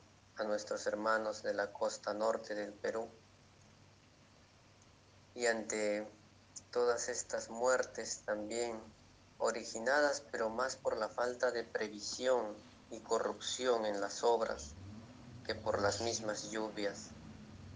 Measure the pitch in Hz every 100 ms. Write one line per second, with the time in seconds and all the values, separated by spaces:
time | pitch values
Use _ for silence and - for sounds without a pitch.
0 | - - - - 107 104 - 107 107 104
1 | 110 110 110 104 107 101 101 - 110 -
2 | 104 104 110 113 - 104 101 104 104 113
3 | 113 - - - - - - - - -
4 | - - - - - - - - - -
5 | - - - 123 120 113 107 107 104 104
6 | 107 - - - - - - 123 120 117
7 | - 117 - 113 113 113 127 127 - -
8 | 110 - - 107 107 117 120 110 110 -
9 | - - - - 113 117 - 113 120 147
10 | 143 139 - 117 110 113 131 - 131 117
11 | 107 - 123 123 127 117 113 - 107 104
12 | - - 127 123 107 - - - - 113
13 | - 113 107 104 - - 127 113 107 101
14 | 101 - 120 113 113 - - - - -
15 | - - - - - 107 107 104 101 -
16 | 117 110 110 104 104 110 107 104 101 98
17 | - - - - - - -